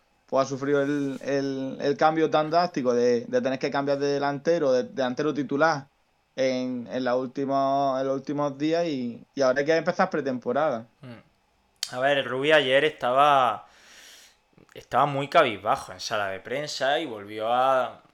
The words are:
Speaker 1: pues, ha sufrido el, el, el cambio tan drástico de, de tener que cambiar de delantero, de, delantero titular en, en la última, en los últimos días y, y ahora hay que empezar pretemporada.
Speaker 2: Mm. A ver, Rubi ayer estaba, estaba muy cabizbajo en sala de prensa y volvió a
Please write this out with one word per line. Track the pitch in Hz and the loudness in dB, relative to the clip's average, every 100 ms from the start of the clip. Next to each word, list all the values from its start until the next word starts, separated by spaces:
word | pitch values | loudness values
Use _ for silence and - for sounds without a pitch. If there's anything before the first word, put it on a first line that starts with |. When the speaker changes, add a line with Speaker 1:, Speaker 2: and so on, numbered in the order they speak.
| _ _ - | _ _ -4
Speaker 1:
pues, | 131 135 | -2 0
ha | |
sufrido | 135 139 143 | -2 0 0
el, | 139 147 139 131 | 2 -2 -4 -6
el, | - 139 139 135 135 - | -4 -2 -2 -4 -6 -4
el | 139 143 | -2 2
cambio | 156 160 156 | 2 2 2
tan | 156 156 | 2 2
drástico | 165 175 151 127 | 0 0 -2 0
de, | 120 123 120 117 | 2 2 2 0
de | 123 | -2
tener | 127 131 | -2 -2
que | 147 | -2
cambiar | 139 143 139 | -2 -2 -2
de | 143 | 0
delantero, | 139 143 143 151 170 143 | -2 -2 -2 0 0 2
de, | 127 | 2
delantero | 120 - 127 123 151 | 0 -4 -4 -2 -2
titular | 143 131 139 160 147 - _ _ _ _ - | -2 -2 2 2 2 -6 _ _ _ _ -2
en, | 131 127 127 123 117 | 0 0 -4 -6 -6
en | 123 | -4
la | 127 127 | 0 -2
última, | 131 139 135 139 135 139 139 131 | -2 -6 -2 0 0 2 0 0
en | 135 | -2
los | 135 | -2
últimos | 135 147 147 135 | -4 -2 -2 -2
días | 151 165 170 | -2 0 0
y, | 135 123 113 - | -2 -6 -8 -8
y | - | 0
ahora | 131 127 | 2 2
hay | 143 | 2
que | 165 | 2
empezar | 156 175 185 | 2 0 0
pretemporada. | 160 135 127 120 127 156 117 - _ | 0 -4 -4 -2 -2 0 -2 -8 _
Speaker 2:
Mm. | 127 110 - _ _ _ _ _ - | -20 -20 -20 _ _ _ _ _ -10
A | 127 | 0
ver, | 135 139 127 | 2 2 0
Rubi | 127 143 | -2 4
ayer | 156 131 135 | 4 6 4
estaba, | 151 - 123 131 147 139 123 101 - - - - - - - _ _ _ - | 2 0 0 4 6 6 4 0 -8 -20 -20 -20 -20 -20 -20 _ _ _ -20
estaba | - - 120 143 | -20 -4 0 0
muy | 139 143 | 0 2
cabizbajo | 175 139 98 104 139 - | 4 4 2 -2 -2 -4
en | 92 | -12
sala | - 110 98 | -6 -4 -4
de | 95 | -6
prensa | 110 131 147 - 135 151 | -8 -8 -6 -4 -2 -2
y | 156 | -4
volvió | 107 101 107 110 | -10 -10 -4 0
a | 123 135 131 117 - _ | 2 4 2 0 -6 _